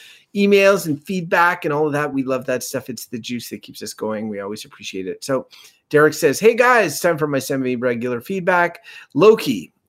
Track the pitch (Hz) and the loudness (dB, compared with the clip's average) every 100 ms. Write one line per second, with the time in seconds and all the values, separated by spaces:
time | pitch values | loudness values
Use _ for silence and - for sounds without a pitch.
0 | - - _ 202 202 202 196 196 170 143 | -20 -20 _ 0 4 6 6 4 0 -6
1 | - 190 170 185 175 175 165 147 156 143 | -4 -6 -2 2 2 0 -2 -2 0 -2
2 | 147 135 131 131 127 127 - 131 - 117 | -2 -4 -2 -4 -2 -4 -4 -8 -8 -12
3 | - 123 113 123 - 104 - - 104 - | -12 -12 -8 -10 -10 -14 -14 -14 -14 -8
4 | 110 107 110 101 98 107 143 - 101 95 | -8 -6 -8 -8 -8 -10 -14 -18 -12 -10
5 | 92 87 - 135 - - - _ - 147 | -8 -8 -6 -6 -6 -18 -20 _ 0 4
6 | 151 147 156 131 214 226 247 240 185 143 | 4 4 0 4 4 4 4 4 2 0
7 | 180 156 151 139 127 139 127 123 123 120 | -2 0 -2 -2 -4 -4 -2 -2 -2 -2
8 | 123 120 - 196 175 180 170 170 - - | -4 -6 -6 -4 0 0 0 -4 -20 -20
9 | - 135 202 226 - 104 78 _ | -6 4 6 6 2 -4 -6 _